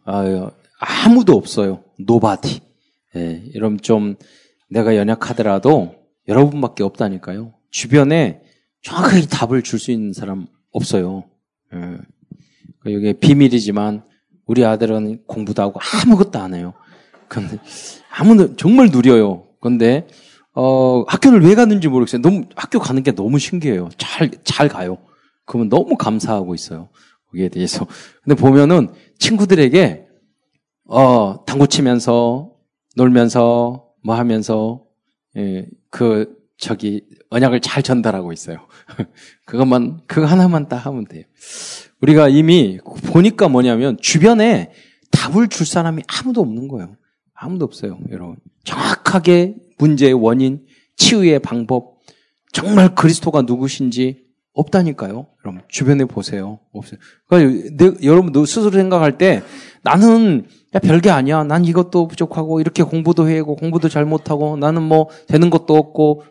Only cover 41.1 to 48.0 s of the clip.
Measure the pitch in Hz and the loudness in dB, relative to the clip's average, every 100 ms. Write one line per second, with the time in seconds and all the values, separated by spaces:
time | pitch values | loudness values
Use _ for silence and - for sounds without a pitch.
41.1 | 80 - _ - - - - - _ 139 | -16 -20 _ -20 -18 -18 -18 -20 _ 2
42.1 | 156 143 143 160 175 107 92 - - - | 6 6 6 6 4 2 -4 -16 -14 0
43.1 | 165 202 - 185 127 123 117 135 107 - | 4 4 4 2 2 2 0 -2 -4 -2
44.1 | 156 202 233 220 165 85 _ _ _ _ | 2 4 4 2 0 -4 _ _ _ _
45.1 | - - 180 226 - 160 175 165 160 - | -4 0 -2 -2 -2 -4 -2 -4 -6 -8
46.1 | - 254 240 143 113 139 127 87 104 _ | -10 -6 -4 -4 -6 -10 -14 -16 _ _
47.1 | _ _ - 143 180 135 - 110 87 | _ _ -18 -12 -8 -8 -10 -16 -14